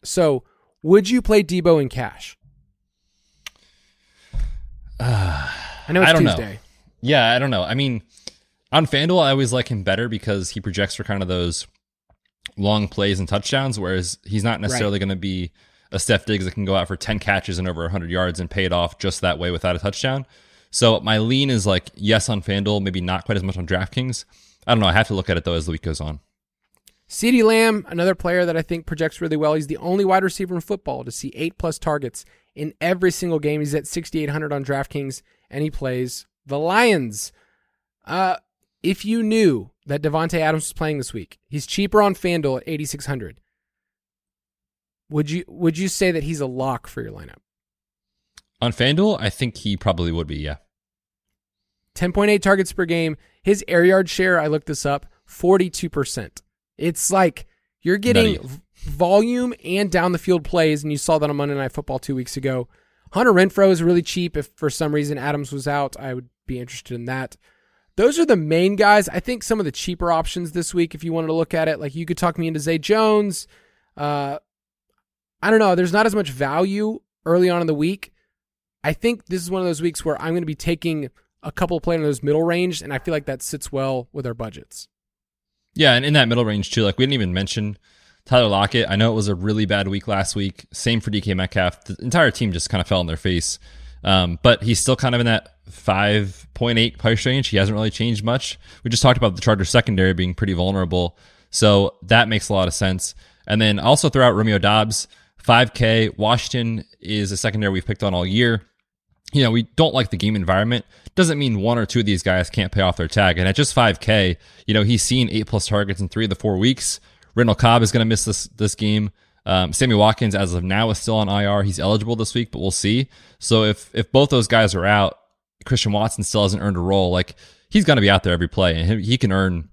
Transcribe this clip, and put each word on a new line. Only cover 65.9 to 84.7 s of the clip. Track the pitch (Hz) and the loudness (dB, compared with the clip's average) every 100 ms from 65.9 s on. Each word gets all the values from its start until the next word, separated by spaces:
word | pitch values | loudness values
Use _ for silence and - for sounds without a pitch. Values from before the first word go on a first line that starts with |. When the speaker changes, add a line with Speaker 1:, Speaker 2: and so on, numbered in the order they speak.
| - | -8
Speaker 1:
I | 135 | -10
would | 127 123 _ - | -10 -12 _ -12
be | 123 | -10
interested | 120 - - | -10 -14 -12
in | 120 120 | -12 -8
that. | 131 131 - _ _ _ _ _ - | -8 -8 -14 _ _ _ _ _ 2
Those | 240 330 | 2 2
are | 320 | 4
the | 202 | 2
main | 151 165 185 202 | 4 2 2 4
guys. | 208 208 180 | 6 6 4
I | 180 | -6
think | 240 240 | -6 -6
some | - 220 | -4 -2
of | |
the | 165 | -2
cheaper | - - 170 170 | -6 -8 -4 0
options | 160 160 180 170 | 0 -2 -6 -6
this | 170 165 | -6 -4
week, | 175 165 | -2 -2
if | 147 | -4
you | 165 | -6
wanted | 165 160 | -4 -2
to | |
look | 165 160 | -2 0
at | 165 160 | 0 0
it, | 151 | -2
like, | 147 151 | -6 -8
you | 165 | -6
could | 175 | -2
talk | 175 160 | -2 -2
me | 165 | -4
into | 156 | -4
Zay | 147 165 | -2 -2
Jones. | 147 220 220 214 208 - - _ _ _ _ - | 0 2 4 4 0 -6 -12 _ _ _ _ -8
Uh, | 147 143 139 147 _ _ _ _ _ _ _ _ _ - | -4 -4 -6 -8 _ _ _ _ _ _ _ _ _ -6
I | 185 | 2
don't | 220 | 4
know. | 208 175 | 4 2
There's | 180 | 2
not | 202 226 | 2 2
as | |
much | 202 156 | 0 -4
value | 127 135 156 196 202 214 220 _ _ 160 | -4 -2 0 -2 -2 -4 -6 _ _ 0
early | 175 180 | 4 4
on | 175 | 2
in | 165 | 0
the | |
week. | 147 160 196 - _ _ _ _ _ _ _ | 0 0 -2 -12 _ _ _ _ _ _ _
I | 151 | -6
think | 156 233 233 - | -2 -2 -2 -6
this | 180 | -8
is | 175 | -4
one | 185 | -4
of | 180 | -2
those | 156 | -2
weeks | 170 156 | -4 -4
where | 160 147 | -4 -4
I'm | 160 | -4
gonna | 175 160 | -4 -4
be | 151 | -6
taking | 175 165 170 156 135 _ _ _ | -4 -2 -4 -4 -8 _ _ _
a | 151 | -12
couple | - 175 170 | -4 -2 -2
of | |
players | 175 165 | -2 -2
in | |
those | 151 123 | -2 -2
middle | 147 151 | 0 0
range, | 165 175 180 151 | 2 0 -2 -4
and | - | -8
I | 135 | -8
feel | - | -4
like | 151 143 | -6 -6
that | 131 | -10
sits | - 143 - | -10 -10 -8
well | 135 135 131 123 | -4 -4 -4 -8
with | 143 127 | -10 -8
our | |
budgets. | 117 110 71 - | -8 -10 -12 -20